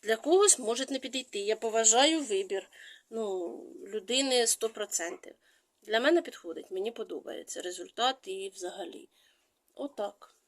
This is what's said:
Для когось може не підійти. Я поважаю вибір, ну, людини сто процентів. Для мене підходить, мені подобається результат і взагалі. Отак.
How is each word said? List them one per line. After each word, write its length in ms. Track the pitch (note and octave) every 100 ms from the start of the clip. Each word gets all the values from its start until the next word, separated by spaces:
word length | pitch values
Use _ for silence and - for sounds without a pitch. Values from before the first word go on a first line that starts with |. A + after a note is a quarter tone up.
Для 120 | G3+ A3
когось 440 | B3+ F4+ G4+ -
може 260 | A3 A#3+ C4
не 100 | C4+
підійти. 400 | C4 B3+ B3+ G#3
Я 160 | G3+ G#3+
поважаю 680 | A3+ A3 A3+ A#3 C#4+ D#4+
вибір, 460 | C4 G3 G3+ G3 - - - - _
ну, 460 | A3+ G#3+ F#3+ E3+ - - - -
людини 600 | G#3+ F#3+ B3 C4+ B3+ A3+
сто 220 | - A3+
процентів. 680 | A3+ G#3 - E3+ F3 - - _ _ _ _
Для 180 | - A3
мене 220 | B3+ E4+
підходить, 500 | C#4+ - F3 D#3+ -
мені 200 | F#3 G#3
подобається 720 | A#3 G#3 E3 - - - -
результат 560 | F3+ F3+ F3+ - B3 C4
і 280 | - F#3+ G3 -
взагалі. 540 | F3+ F#3+ E3+ - - _ _ _ _ _ _ -
Отак. 600 | C#4 - G3+ - - _